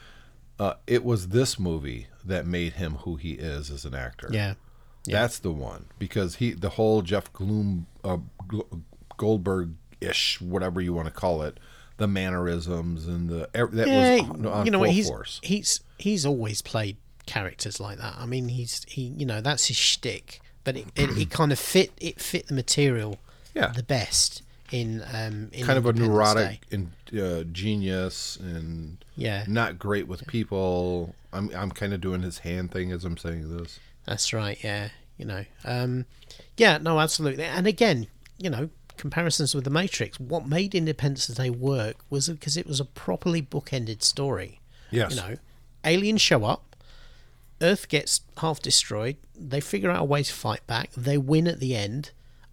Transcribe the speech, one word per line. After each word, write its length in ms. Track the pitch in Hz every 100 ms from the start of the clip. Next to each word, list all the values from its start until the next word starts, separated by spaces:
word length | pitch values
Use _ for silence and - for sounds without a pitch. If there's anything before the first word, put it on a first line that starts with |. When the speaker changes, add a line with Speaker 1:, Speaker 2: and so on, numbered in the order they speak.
| - - - - - -
Speaker 1:
Uh, 160 | 98 - -
it 180 | 120
was 240 | 120 113 90
this 300 | 113 131 -
movie 480 | 90 80 71 60 58 -
that 220 | 90 90 78
made 280 | 90 85
him 220 | - 85 73
who 180 | - 78
he 160 | 82
is 380 | 76 82 73 69
as 140 | 71
an 100 | 73
actor. 340 | 67 60 - -
Speaker 2:
Yeah. 220 | 107 101 95 - - - -
Yeah. 160 | - 101
Speaker 1:
That's 180 | 120 -
the 140 | 92
one, 340 | 76 64 85 - -
because 360 | 95 110 92 -
he, 140 | 120
the 180 | 87 95
whole 320 | - 110 110
Jeff 300 | 87 98 -
Gloom, 540 | - 98 107 101 90 85 -
uh, 160 | 98 87 - - 92
Gl-, 340 | 107 - 85 - - - -
Goldberg-ish, 1200 | 107 110 92 95 85 80 - - - - - -
whatever 400 | 90 92 92 90
you 120 | 90
wanna 180 | 85 78
call 300 | - 92 82
it, 180 | 76 - - - - -
the 100 | 104
mannerisms 960 | 98 92 90 87 85 85 85 85 82 82
and 220 | 85 85
the, 200 | 82 -
ev-, 160 | 113 120
that 140 | 110 113
Speaker 2:
Yeah, 340 | 262 254 247
Speaker 1:
was 100 | 226
on, 160 | 240 -
on 180 | 208 214
Speaker 2:
you 60 |
know 80 | 196
what, 60 | 180
Speaker 1:
full 80 |
Speaker 2:
he's, 140 | 185 185
Speaker 1:
force. 320 | 107 104 -
Speaker 2:
he's, 360 | - 202 180 - - -
he's 280 | 202 208 143
always 340 | 131 107 107
played 360 | - 117 104 101 - - -
characters 520 | - 95 - 104 95
like 200 | 101 104
that. 160 | 117 -
I 80 | 120
mean, 220 | 127 123
he's, 360 | 127 117 - -
he, 140 | - 123 147
you 80 | 135
know, 140 | 107
that's 260 | 123 143 -
his 100 | 127
shtick. 640 | - - 123 95 - - - -
But 120 | 135 131
it, 100 | - -
it, 200 | 139 117
it 140 | -
Speaker 1:
<clears throat> 0 |
Speaker 2:
kind 220 | - 151
of 60 | 135
fit, 320 | - 185 - -
it 200 | 165 -
fit 280 | - 180 -
the 60 |
material 640 | 135 - - 143 117 107 101 - - -
Speaker 1:
Yeah. 140 | 311 -
Speaker 2:
the 160 | 117
best 580 | 113 131 92 - - - - - -
in, 300 | 127 113 110 120
um, 340 | 113 110 107 107
in 120 | -
Speaker 1:
Kind 140 | 123 131
of 80 | 120
a 40 |
Speaker 2:
Independence 80 | 113
Speaker 1:
neurotic 680 | 113 107 107 107 95 104 -
Speaker 2:
Day. 80 | 101 87 - -
Speaker 1:
and, 80 | 107
uh, 240 | 95 85
genius 920 | 82 85 104 104 95 92 92 - - -
and 600 | 92 82 80 82 80 85 - -
Speaker 2:
Yeah. 280 | 113 101 101
Speaker 1:
not 320 | 113 110 87
great 300 | 101 104 90
with 180 | 90 -
people. 880 | 117 104 98 92 90 90 87 85 - -
I'm, 180 | 95 104
I'm 160 | 92 98
kinda 260 | - 101 98
doing 240 | 92 92
his 160 | 90 -
hand 340 | 85 90 90
thing 180 | 92 90
as 140 | 87
I'm 120 | 90 85
saying 400 | 85 82 78 85
this. 220 | 85 - - -
Speaker 2:
That's 280 | - 107 -
right, 260 | 113 104 -
yeah. 280 | 107 104 104 - - -
You 60 |
know, 200 | 104 95 98 -
um, 400 | - 123 123 127 123 - - - - -
yeah, 220 | 220 151
no, 220 | 160 156
absolutely. 420 | 156 - 151 135
And 220 | 160 156 190
again, 400 | 185 226 131 107 - - -
you 100 | 185
know, 200 | 120 156 - - -
comparisons 560 | 143 165 170 - 143
with 100 | 143
The 60 | 131
Matrix. 500 | 151 190 - 104 -
What 260 | 127 165 131
made 280 | 160 196 185
Independence 500 | 156 151 139 135 -
Day 240 | 117 131
work 460 | 120 131 135 107 - -
was 200 | 139 139
because 280 | 160 - 156
it 100 | -
was 120 | 139
a 40 |
properly 580 | 139 - - 180 180 170
bookended 600 | 139 147 - 135 113 107
story. 580 | - - 139 101 98 - - - -
Speaker 1:
Yes. 180 | 117 98
Speaker 2:
You 60 | 127
know, 160 | 92 123 - - - -
aliens 360 | 156 180 208 220
show 220 | - 120
up, 320 | 104 - - - - - - - - - - -
Earth 280 | 170 202 -
gets 320 | 147 - - - -
half 220 | 160 151
destroyed, 560 | 131 - - 104 117 143 -
they 260 | - 151 139
figure 300 | - 202 190
out 120 | 143
a 20 |
way 180 | 143 143
to 100 | 139
fight 340 | - 117 104 -
back, 260 | 117 -
they 240 | - 123 143
win 280 | 135 156 170
at 100 | 165
the 160 | 131
end, 360 | 120 101 131 147 - - - -